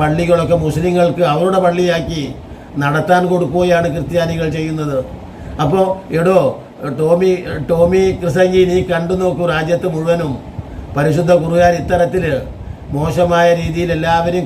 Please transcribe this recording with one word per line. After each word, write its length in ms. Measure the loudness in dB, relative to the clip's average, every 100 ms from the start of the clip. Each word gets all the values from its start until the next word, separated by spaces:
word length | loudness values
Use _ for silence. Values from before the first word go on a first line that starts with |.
പള്ളികളൊക്കെ 560 | 0 0 2 2 2 0
മുസ്ലിങ്ങൾക്ക് 600 | 0 0 0 2 2 2 0
അവരുടെ 260 | 2 2 2
പള്ളിയാക്കി 580 | 2 2 0 0 -4 -6 -6 -10 -16 -18 -10 -4
നടത്താൻ 400 | -2 0 2 2 4
കൊടുക്കുകയാണ് 560 | 0 0 0 2 2 2
ക്രിസ്ത്യാനികൾ 520 | -4 -2 -2 0 -2 -4 -2
ചെയ്യുന്നത്. 420 | -4 -4 -4 -4 -6 -12 -16 -14 -12 -4
അപ്പോൾ 220 | 0 2 2 -2 -4 0
എടോ 200 | 2 4 2 -4 -12 -12 -8 -2
ടോമി, 340 | 0 2 2 0 -4 -8 -2
ടോമി 320 | 2 4 4 2 0
ക്രിസംഗി, 420 | -2 2 4 4 4
നീ 80 | 2 0
കണ്ടു 220 | -2 -2 0
നോക്കൂ, 220 | 0 0 -2
രാജ്യത്ത് 340 | 0 0 -2 -2
മുഴുവനും 380 | -2 0 0 -2 -6 -10 -12 -12 -14 -8 -2
പരിശുദ്ധ 360 | 0 2 4 2
ഖുർആൻ 320 | 4 2 4 2
ഇത്തരത്തിൽ 420 | 0 0 0 0 -2 -4 -6 -12 -14 -14 -8
മോശമായ 540 | -4 -2 0 2 4 4 2
രീതിയിൽ 300 | -2 -4 -2 -2
എല്ലാവരെയും 480 | 0 0 0 -2